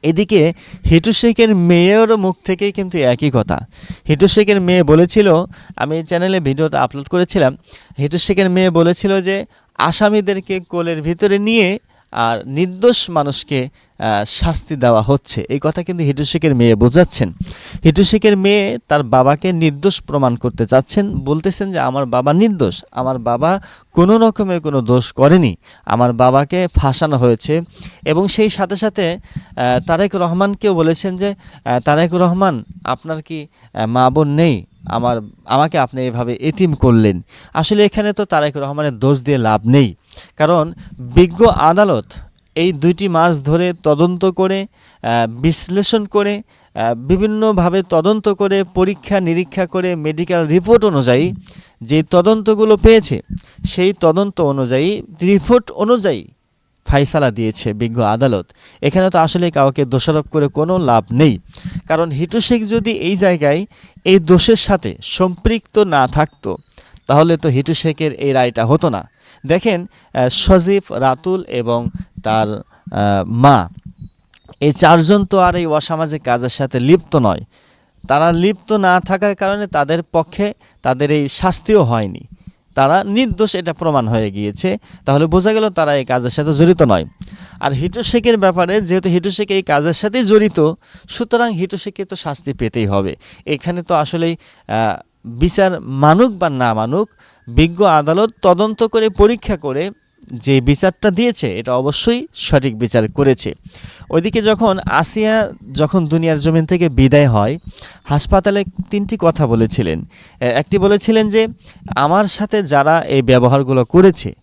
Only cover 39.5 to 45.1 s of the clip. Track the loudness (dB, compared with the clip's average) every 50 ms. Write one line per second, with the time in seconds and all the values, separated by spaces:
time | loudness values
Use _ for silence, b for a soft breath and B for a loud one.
39.5 | 0 0 2 2 4 4 4 2 -2 _ B B B B B B B -2 0 2
40.5 | 2 0 0 -2 -6 B B B B -16 -16 0 4 4 4 4 4 2 2 4
41.5 | 4 4 2 2 4 4 2 2 2 -2 -4 _ -18 -20 -20 -20 _ _ _ _
42.5 | _ -2 -2 0 -2 0 0 0 0 0 -2 -2 2 2 2 2 2 0 0 0
43.5 | 0 0 0 -2 -4 -2 0 0 2 2 2 0 0 0 -2 -2 0 0 -2 -2
44.5 | -2 -4 -6 -10 b b b b b b -6 -2